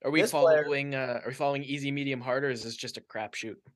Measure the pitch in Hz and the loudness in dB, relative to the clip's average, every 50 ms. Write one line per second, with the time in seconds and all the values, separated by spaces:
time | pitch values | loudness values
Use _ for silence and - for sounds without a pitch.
0 | - 135 147 156 147 135 156 147 - 160 156 151 147 143 143 139 139 139 139 135 | -4 0 2 4 4 4 4 6 6 8 8 6 4 2 0 0 0 -2 -2 -2
1 | 131 123 120 117 - 120 131 - 151 143 143 139 139 131 139 143 139 139 139 143 | -2 -2 -4 -4 -4 -6 -4 -2 0 0 0 0 -2 -4 -6 -4 -2 -2 -2 -2
2 | 139 139 135 123 120 131 123 135 143 135 127 113 107 117 117 - - 117 - 107 | -2 -2 -2 -2 -2 -2 0 0 0 0 -2 -4 -6 -8 -10 -8 -10 -10 -10 -12
3 | - _ - 110 107 104 - - - 113 98 - _ - _ | -14 _ -8 -8 -8 -6 -8 -8 -8 -8 -10 -12 _ -20 _